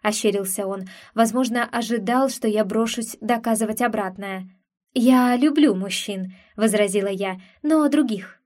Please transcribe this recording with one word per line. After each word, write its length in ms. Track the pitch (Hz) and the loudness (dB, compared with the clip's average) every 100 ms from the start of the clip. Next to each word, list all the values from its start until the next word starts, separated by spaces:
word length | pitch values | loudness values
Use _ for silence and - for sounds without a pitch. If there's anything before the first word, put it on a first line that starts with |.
ощерился 640 | 214 214 214 196 190 202 190 | -4 0 0 0 -2 -4 -6
он. 200 | 196 190 - - 220 | -6 -10 -16 -6 0
Возможно, 500 | 226 240 247 233 - | 2 2 -2 -2 -4
ожидал, 640 | 233 226 233 196 247 269 | -4 -2 -2 0 0 0
что 180 | - 220 | -2 -2
я 160 | 208 | 0
брошусь 540 | 202 220 226 240 226 - | 0 0 -2 -4 -8 -6
доказывать 600 | 220 233 233 214 220 220 | -2 -2 0 0 -2 -2
обратное. 680 | 240 214 190 190 196 190 185 _ _ _ _ | -2 -2 -4 -8 -10 -10 -12 _ _ _ _
"Я 420 | 262 233 254 247 247 | 2 6 6 4 4
люблю 380 | 294 294 294 | 2 4 4
мужчин", — 600 | 190 196 185 - 196 185 - _ - | 2 -4 -6 -6 -8 -8 -12 _ -2
возразила 520 | 220 208 208 196 196 | 0 2 2 0 -2
я, — 320 | 196 196 185 - _ | -2 -4 -6 -12 _
"но 240 | 302 311 294 | 0 2 4
других. 500 | 294 247 208 - - | 2 2 -2 -8 -20